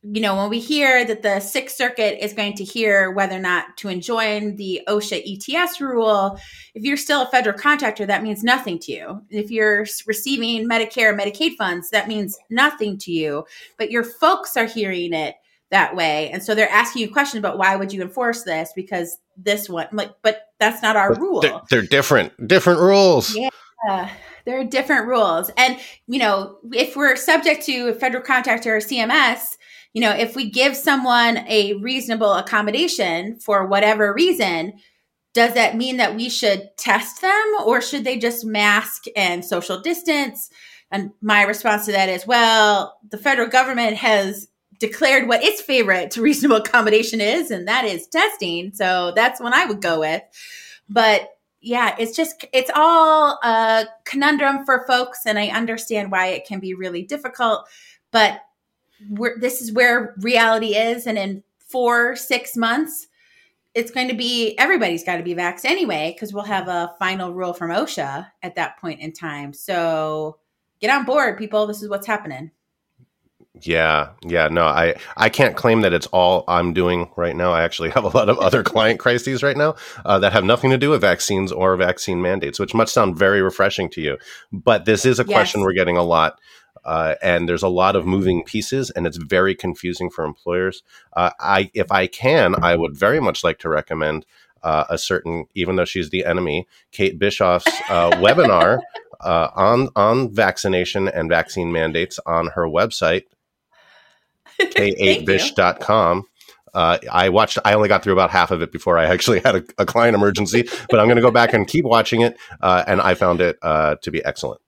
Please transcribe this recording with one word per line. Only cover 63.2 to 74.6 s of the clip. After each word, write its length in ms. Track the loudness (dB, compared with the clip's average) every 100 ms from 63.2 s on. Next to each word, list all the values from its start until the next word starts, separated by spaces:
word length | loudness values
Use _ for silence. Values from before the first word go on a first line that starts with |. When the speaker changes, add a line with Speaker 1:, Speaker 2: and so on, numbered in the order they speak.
| _ _ _ _ _
Speaker 1:
it's 180 | -6 -4
going 160 | -4 -4
to 60 |
be, 420 | -4 -4 -2 -2 -2
everybody's 460 | 0 0 0 -4
gotta 180 | -6 -6
be 120 | -6 -6
vaxxed 280 | -6 -4
anyway, 520 | -4 -2 -2 -4 -6 -8
'cause 140 | -12
we'll 100 | -10
have 240 | -6 -6 -4
a 280 | -6 -6 -6
final 340 | -6 -4 -8
rule 200 | -6 -8
from 180 | -6 -4
osha 560 | -4 -4 -6 -6 -8 -14 _
at 140 | -12 -6
that 220 | -8 -8
point 200 | -12 -12
in 120 | -14
time. 400 | -12 -12 -12 -14
So 840 | -16 -6 -4 -2 -2 -4 -6 -8 -12 _ _ _ _
get 100 | -2
on 140 | -2
board, 340 | 0 0 0 -4
people. 280 | -4 -2 -2
This 120 | -6
is 60 | -8
what's 180 | -8 -4
happening. 420 | -6 -6 -14 -16 _ _ _ _ _ _ _ _ _ _ -16
Speaker 2:
Yeah, 500 | -2 2 4 2 0 -8
yeah, 240 | -4 0 2
no, 160 | 4